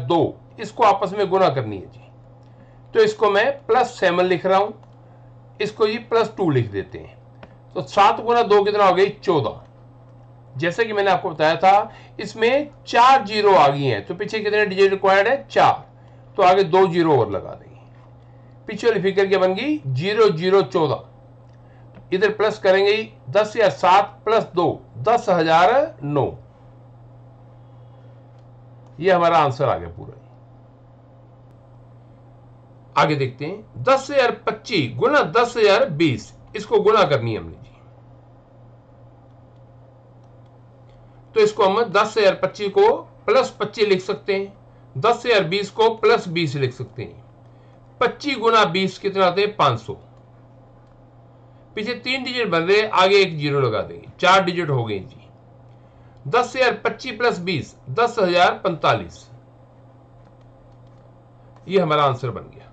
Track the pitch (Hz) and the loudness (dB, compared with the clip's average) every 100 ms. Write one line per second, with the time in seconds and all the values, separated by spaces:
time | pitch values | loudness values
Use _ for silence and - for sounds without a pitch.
0 | 123 170 131 - - - 208 - 226 196 | -2 0 -2 -4 -20 -16 -14 0 2 2
1 | 196 202 190 185 180 135 107 101 85 - | -2 -4 -2 2 2 0 -6 -10 -14 -20
2 | - - - - - - - - - 226 | -20 -20 -20 -20 -20 -20 -20 -20 -6 0
3 | 214 214 214 202 247 277 - 233 240 - | 2 2 0 2 0 -2 -2 0 0 -2
4 | 185 175 185 180 190 190 208 - - - | -2 0 0 0 0 0 0 -4 -20 -20
5 | - - - - - - 214 - 214 226 | -20 -20 -20 -20 -20 -10 -10 -2 -2 -2
6 | 233 226 220 - 185 131 107 98 90 85 | -4 -2 -2 -2 -2 0 -2 -6 -10 -14
7 | 78 - - - - - - - - - | -18 -20 -20 -20 -20 -20 -14 -12 -4 2
8 | 202 226 226 240 208 208 196 208 202 180 | 2 2 0 0 2 2 2 2 2 4
9 | 202 - - 165 110 - - - - - | 0 -2 -4 -2 -2 -8 -18 -20 -20 -20
10 | - - - - - - 165 170 226 208 | -20 -20 -20 -20 -20 -6 -6 -2 -2 0
11 | 196 180 190 151 156 165 190 196 220 - | 0 0 -2 -2 0 2 4 4 2 -8
12 | - - - 226 226 269 294 - - 208 | -20 -14 -14 -2 0 0 -2 -10 -4 4
13 | 226 269 196 214 202 185 143 143 139 107 | 6 4 2 0 4 6 4 2 -2 -4
14 | 101 180 - 220 208 208 208 185 196 190 | -6 -8 -6 -6 -2 0 0 2 2 2
15 | 196 190 202 269 - 208 151 - - - | 2 2 2 -2 -2 2 2 2 -6 -20
16 | - - - - 180 185 185 180 190 170 | -20 -20 -12 2 4 4 4 4 4 2
17 | 165 143 107 95 - - - - - - | 2 2 0 -4 -10 -16 -20 -20 -20 -20
18 | - - - - - - - 220 240 220 | -20 -20 -20 -20 -20 -20 -14 -2 0 0
19 | 185 185 196 190 185 190 269 302 135 127 | 0 0 2 2 2 0 -4 -6 -4 -4
20 | 180 214 214 160 180 196 190 185 156 117 | -2 2 2 2 2 2 2 0 -2 -2
21 | - - - - - - - - - - | -8 -20 -20 -20 -20 -20 -20 -20 -20 -20
22 | - 185 202 - 208 - 196 185 202 214 | -8 -2 -2 0 -2 0 2 2 2 0
23 | 220 - - 160 214 233 202 - 180 185 | -4 -14 -4 -2 -2 0 0 2 4 4
24 | 202 - - 220 - 175 160 117 - - | 2 -4 -2 0 0 -2 -2 -4 -12 -6
25 | 127 - - 180 160 160 185 254 311 - | 0 0 2 0 2 4 4 2 0 -6
26 | 143 147 110 - - - - - - - | -6 -2 -4 -6 -20 -20 -20 -20 -20 -20
27 | - - - - - - - - - - | -20 -20 -20 -20 -20 -20 -20 -20 -20 -20
28 | - - - - - - - - - - | -20 -20 -20 -20 -20 -20 -20 -20 -20 -6
29 | 170 180 170 170 147 127 135 98 85 - | 0 2 4 4 2 0 -2 -2 -6 -16
30 | 98 - - - - - - _ - - | -18 -20 -20 -20 -20 -20 -20 _ -20 -20
31 | - - - - - - - - - - | -20 -20 -20 -20 -20 -20 -20 -20 -20 -20
32 | - - - - - - - - - - | -20 -20 -20 -20 -20 -20 -20 -20 -6 0
33 | 156 151 131 - 147 202 - - 127 269 | 0 0 -4 -6 -12 -12 -16 -6 0 0
34 | 269 285 247 - - 214 - 208 127 120 | 0 0 0 -2 -8 -10 -6 -4 -4 -2
35 | 220 294 190 185 240 233 208 196 - 151 | 0 0 0 0 -2 0 2 4 0 0
36 | 165 120 - - - 214 - 220 190 220 | -2 -2 -8 -20 -18 -14 -2 0 4 4
37 | 180 139 113 104 82 80 - - - - | 2 0 -2 -8 -10 -18 -20 -20 -20 -20
38 | - - - - _ - - - _ - | -20 -20 -20 -20 _ -20 -20 -20 _ -20
39 | - - - - - - - - - - | -20 -20 -20 -20 -20 -20 -20 -20 -20 -20
40 | _ - - - - - - - - - | _ -20 -20 -20 -20 -20 -20 -20 -20 -20
41 | - - - 220 208 - 196 202 233 185 | -20 -20 -6 0 0 2 2 2 0 0
42 | 220 220 202 180 190 - 208 196 208 269 | 0 2 2 2 -4 -6 -4 2 4 2
43 | - - - 240 - - 208 240 208 190 | -4 -12 -2 0 0 -4 -10 -2 0 0
44 | - 196 - 196 196 - - - - - | -2 -8 -4 -6 -6 -14 -20 -20 -16 -4
45 | 196 233 247 220 156 196 196 - 226 226 | 0 0 2 0 0 -4 -6 0 0 2
46 | 214 233 185 165 160 139 127 - 120 - | 2 0 -2 -4 -4 -4 -6 -6 -14 -14
47 | 92 - - - - - - - - - | -16 -16 -20 -20 -20 -20 -20 -20 -20 -4
48 | 240 - 285 262 226 226 196 175 190 - | -4 -4 -8 -2 2 2 2 0 -4 -4
49 | 202 190 185 180 202 208 147 117 - 95 | -6 0 0 0 -2 0 -2 -2 -8 -16
50 | - - _ - - - - - _ - | -18 -20 _ -20 -20 -20 -20 -20 _ -20
51 | - _ - - - - - - 214 240 | -20 _ -20 -20 -20 -20 -16 -10 -8 -8
52 | 254 262 262 247 220 170 165 208 214 - | -8 -8 -6 -6 -4 -2 0 0 0 0
53 | 185 202 190 160 143 143 131 107 82 - | 2 2 2 -2 -4 -2 -2 -4 -6 -12
54 | - - 180 190 180 175 165 135 113 101 | -20 -4 2 2 0 -4 -4 -4 -4 -8
55 | 90 - - _ _ - - - - _ | -12 -20 -20 _ _ -20 -20 -20 -20 _
56 | - - - 220 240 262 254 208 233 220 | -20 -18 -4 -2 -2 0 -2 -2 -6 -8
57 | 262 220 240 175 175 165 - - - 131 | -10 -4 -4 -2 -4 -6 -6 -14 -10 -2
58 | 196 - 185 175 185 226 196 165 160 117 | -2 0 0 2 2 0 -6 -2 -2 -2
59 | 87 - - - _ _ _ _ - - | -4 -18 -20 -20 _ _ _ _ -20 -20
60 | _ - - - - - - - - - | _ -20 -20 -20 -20 -20 -20 -20 -20 -20
61 | - - _ _ - - - 190 170 151 | -20 -20 _ _ -20 -20 -2 0 0 2
62 | 143 127 127 95 - - - | 0 -2 -6 -10 -14 -20 -20